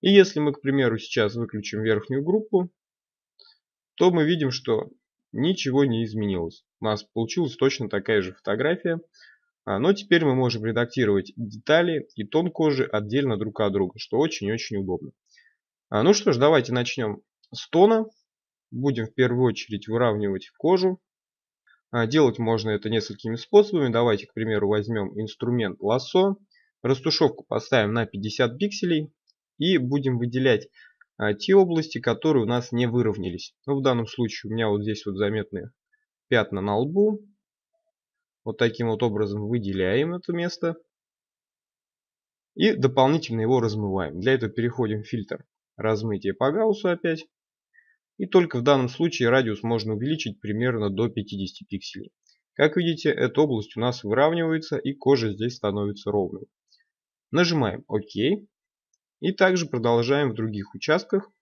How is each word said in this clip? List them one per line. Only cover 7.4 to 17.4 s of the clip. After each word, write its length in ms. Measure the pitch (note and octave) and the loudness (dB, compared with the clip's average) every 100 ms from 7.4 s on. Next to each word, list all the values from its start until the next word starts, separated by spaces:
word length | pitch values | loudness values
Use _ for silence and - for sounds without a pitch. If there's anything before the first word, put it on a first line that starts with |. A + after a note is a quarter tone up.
| D#3 | -4
точно 360 | - C3+ - G#2+ | 0 0 0 -4
такая 320 | G#2 G2 G#2+ | -4 0 0
же 100 | F#2 | 0
фотография. 680 | - - G#2+ C#3 F3+ F3 E3 - _ - _ _ _ | -8 -6 -2 -2 -2 -2 -4 -8 _ -20 _ _ _
А, 140 | - G2 | -6 0
но 140 | D3 | 2
теперь 320 | G3+ - E3+ | 0 2 4
мы 100 | D#3 | 4
можем 300 | C3 B2+ A2+ | 2 0 0
редактировать 720 | A2 A2+ A#2 - A2 G2+ F#2 - | -2 -2 -2 0 2 2 -2 -10
детали 720 | A2+ G#2+ - D#3 F3 D#3 - | -12 -10 2 2 4 -2 -6
и 100 | - | -10
тон 260 | G2+ D#3 F3 | -2 -2 -2
кожи 340 | - D#3 C3+ | 0 0 2
отдельно 520 | B2+ G#2+ G#2 B2 C#3 G#2+ | 0 -2 -2 0 0 -2
друг 240 | G#2 - | -4 -2
от 100 | G#2 | -2
друга, 280 | G2 F#2 - | 0 -2 -4
что 180 | - A2+ | -4 0
очень-очень 640 | D#3+ - G2+ A#2 - G#2 | 0 -2 -4 -4 -4 -6
удобно. 320 | F#2+ F2+ - _ _ _ _ _ _ _ _ | -4 -6 -8 _ _ _ _ _ _ _ _
А, 120 | G#2 | 2
ну 120 | C#3 | 4
что 180 | G#3 A3+ | 4 4
ж, 60 | B2 | 4
давайте 340 | C#3+ D#3 B2+ | 4 4 2
начнём 480 | B2 A#2+ - A2 G2+ _ _ | -2 -4 -4 -6 -6 _ _